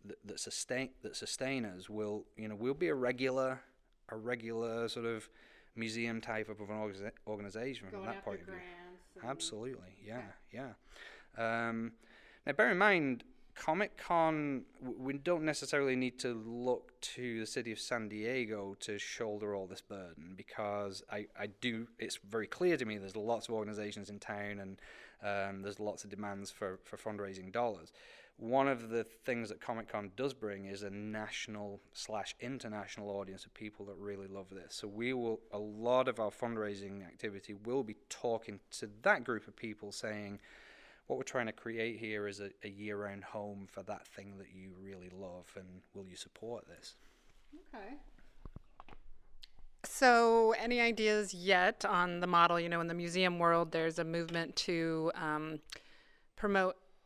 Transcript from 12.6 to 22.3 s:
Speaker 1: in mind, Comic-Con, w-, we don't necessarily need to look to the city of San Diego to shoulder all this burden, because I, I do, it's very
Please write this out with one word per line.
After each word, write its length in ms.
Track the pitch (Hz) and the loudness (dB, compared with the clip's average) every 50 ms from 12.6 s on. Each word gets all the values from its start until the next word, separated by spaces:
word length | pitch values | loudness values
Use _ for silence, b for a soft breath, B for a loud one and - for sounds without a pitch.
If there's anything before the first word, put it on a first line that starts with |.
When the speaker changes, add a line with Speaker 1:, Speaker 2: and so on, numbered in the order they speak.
| 220 247 | 6 6
Speaker 1:
in 60 | 196 180 | 8 8
mind, 460 | 202 214 196 170 147 135 123 117 - - - - - - - | 8 8 8 8 6 2 0 0 -4 -14 -20 -20 -20 -18 -14
Comic-Con, 1080 | - - - 160 185 208 - - - - - 175 170 160 160 160 151 147 147 139 123 - - - - | -2 0 2 4 4 2 0 -2 -10 0 4 6 6 8 6 6 2 0 0 -2 -2 -4 -8 -14 -10
w-, 160 | 139 127 107 101 | -8 -8 -6 -4
we 140 | 127 135 139 | -4 -4 -4
don't 300 | 143 139 175 175 165 156 | -2 2 2 2 4 4
necessarily 520 | 156 147 - 143 131 - 143 139 135 127 | 2 2 0 0 2 4 4 6 6 4
need 220 | 127 131 127 123 - | 4 2 2 0 0
to 140 | - 123 120 | -2 -2 -2
look 640 | 113 110 113 117 120 123 127 123 - - - - - | -2 -4 -6 -6 0 2 2 2 2 0 -8 -12 -8
to 380 | - - - 123 123 123 113 113 | -8 -8 -6 -4 -4 -2 -2 -2
the 60 | 110 | -4
city 260 | - - 131 113 117 | -2 -2 -4 -2 -4
of 60 | 107 107 | -4 -6
San 300 | - - 123 117 110 104 | -2 0 0 0 0 -2
Diego 640 | 104 107 107 117 131 131 120 107 110 104 98 98 98 - | -4 -2 -2 0 0 0 0 0 -2 -4 -4 -6 -6 -6
to 180 | - - 104 101 | -6 -6 -4 -4
shoulder 560 | - - - - 120 110 104 104 104 104 101 | -4 -6 -4 -2 -2 -2 -2 -2 -2 -2 -2
all 120 | 98 95 | -2 -4
this 140 | 90 95 - | -6 -8 -12
burden, 540 | - _ 107 95 92 87 82 76 78 87 95 | -12 _ -10 -10 -10 -12 -14 -14 -14 -14 -14
because 640 | 92 98 - - - 107 101 104 104 101 98 95 92 - - | -14 -14 -10 -4 -2 -2 0 0 0 -2 -4 -6 -8 -8 -6
I, 160 | 107 104 104 - - - | -6 -6 -6 -8 -8 -8
I 100 | 104 104 101 - | -8 -8 -6 -2
do, 260 | - 123 113 113 117 - - - | -2 -2 -2 -2 -6 -8 -8 -8
it's 200 | - 101 - - - | -6 -6 -6 -8 -8
very 180 | 101 | -4